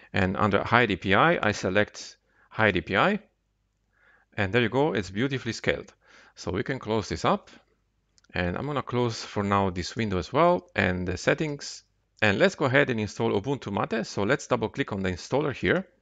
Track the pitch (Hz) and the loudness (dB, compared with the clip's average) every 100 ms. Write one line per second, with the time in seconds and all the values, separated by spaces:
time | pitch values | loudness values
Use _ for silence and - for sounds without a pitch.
0 | - 98 95 - 104 95 - 117 113 92 | -6 0 0 2 2 2 4 4 4 0
1 | 98 101 156 170 104 104 101 98 104 - | 2 4 4 2 0 -2 0 0 0 -4
2 | - - _ _ _ - 107 90 82 95 | -18 -20 _ _ _ 0 2 2 0 2
3 | 165 208 - _ _ _ _ _ _ _ | 2 0 -8 _ _ _ _ _ _ _
4 | _ _ _ - 95 117 113 123 151 185 | _ _ _ -4 0 2 2 2 2 0
5 | 92 95 135 127 120 - - 67 - _ | -4 -2 -2 -2 -6 -2 -2 -2 -6 _
6 | _ - - - - 95 - 131 107 110 | _ -20 -20 -10 -4 -4 -4 -6 -2 -2
7 | 95 - 131 202 - - _ _ _ _ | -2 -2 0 -2 -4 -20 _ _ _ _
8 | _ _ _ - 90 90 139 139 - 123 | _ _ _ -4 -2 -2 -4 -6 -4 -2
9 | 120 110 - 107 101 101 95 90 85 - | -2 -4 -6 -4 2 2 2 -2 -6 -4
10 | 110 92 - 135 175 180 - - 95 92 | -2 -2 0 2 4 2 -2 0 0 0
11 | 90 90 - 151 156 143 - - - _ | -4 -2 0 0 -2 -6 -10 -16 -20 _
12 | _ _ 107 104 190 - 139 131 139 113 | _ _ 2 4 2 2 2 4 4 0
13 | 104 - 113 107 110 139 - 101 131 220 | -4 -2 0 0 -2 -4 -4 -4 -2 -4
14 | 196 - 101 143 - 120 107 - 135 98 | -4 -2 0 0 0 -2 -2 -4 -4 -2
15 | 92 87 - 131 156 - 90 160 - _ | -2 -4 -2 -2 -2 -2 0 0 -2 _